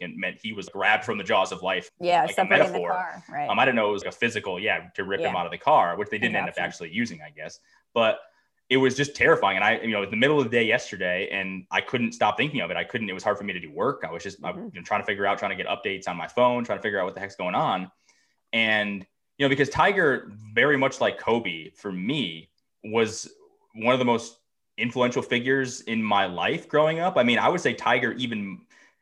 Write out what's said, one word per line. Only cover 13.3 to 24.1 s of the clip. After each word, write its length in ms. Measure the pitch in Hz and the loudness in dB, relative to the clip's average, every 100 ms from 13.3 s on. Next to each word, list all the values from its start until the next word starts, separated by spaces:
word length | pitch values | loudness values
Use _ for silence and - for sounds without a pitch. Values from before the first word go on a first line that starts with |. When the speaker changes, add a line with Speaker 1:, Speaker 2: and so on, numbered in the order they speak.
| 101 | -2
Speaker 1:
for 60 | |
me 100 | 101 | -4
to 60 | 90 | -8
do 100 | 78 | -10
work. 320 | 101 127 143 82 | -4 -2 -2 -8
I 60 | |
was 100 | 98 | -8
just, 220 | 101 92 | -10 -8
I, 80 | 80 | -10
Speaker 2:
Mm-hmm. 120 | - | -8
Speaker 1:
you 160 | 220 110 | -12 -14
know, 20 | |
trying 180 | 92 104 | -4 -2
to 60 | 98 | -2
figure 180 | 101 | -2
out, 140 | 98 101 | 0 0
trying 180 | 101 95 | -2 -4
to 60 | |
get 40 | - | -4
updates 420 | 101 104 95 95 | -4 -4 -6 -6
on 80 | 87 | -8
my 100 | 82 | -6
phone, 340 | - 123 120 | 2 2 2
trying 140 | 117 98 | -2 -4
to 60 | |
figure 180 | 110 101 | -2 -2
out 60 | 92 | -2
what 80 | |
the 60 | 95 | -4
heck's 160 | 98 - | -12 -6
going 180 | 90 | -4
on. 360 | 107 151 95 92 _ _ _ _ _ _ | 0 0 0 -4 _ _ _ _ _ _
And, 540 | 113 113 107 104 101 92 _ _ - | 0 2 2 0 -4 -10 _ _ 0
you 80 | 139 | 2
know, 20 | |
because 220 | 139 139 | 4 2
Tiger, 600 | - 185 196 156 123 - 107 107 | 4 2 4 2 2 -4 -18 -4
very 240 | 113 139 139 | 2 4 4
much 240 | 131 - | 2 2
like 160 | 110 92 | 0 0
Kobe, 540 | - 117 95 82 78 | 0 0 0 -8 -12
for 200 | - 104 | -12 -8
me, 600 | 92 98 151 95 80 85 _ _ _ | -6 -2 -2 -4 -6 -16 _ _ _
was 480 | 110 113 110 101 - - - _ _ | -4 0 0 -2 -12 -18 -20 _ _
one 220 | 110 113 | -2 2
of 40 | 127 | 4
the 60 | |
most 360 | 123 | 4